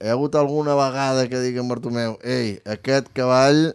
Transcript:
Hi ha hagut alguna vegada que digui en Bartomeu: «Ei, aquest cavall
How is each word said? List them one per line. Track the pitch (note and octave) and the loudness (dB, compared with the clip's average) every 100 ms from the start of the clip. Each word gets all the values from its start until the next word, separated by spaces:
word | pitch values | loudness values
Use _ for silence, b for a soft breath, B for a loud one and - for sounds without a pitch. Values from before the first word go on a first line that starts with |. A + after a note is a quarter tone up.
Hi | G#2+ | -4
ha | |
hagut | B2 C#3+ D3+ | -2 0 0
alguna | C#3 D3+ D3 | 0 0 0
vegada | C#3 C3+ C3 C3+ C3 B2 | 0 0 0 0 0 0
que | B2+ | -2
digui | B2+ B2 | -4 -4
en | B2 | -4
Bartomeu: | A#2+ A#2+ A#2 A2+ A2 | -6 -4 -4 -4 -6
«Ei, | B2 B2+ A2+ F#2+ | -4 -4 -4 -6
aquest | G#2 G#2+ C3+ C3+ A#2+ | -10 -8 0 0 0
cavall | C3+ B2+ B2+ C#3 D3+ D#3+ | -2 2 6 6 6 2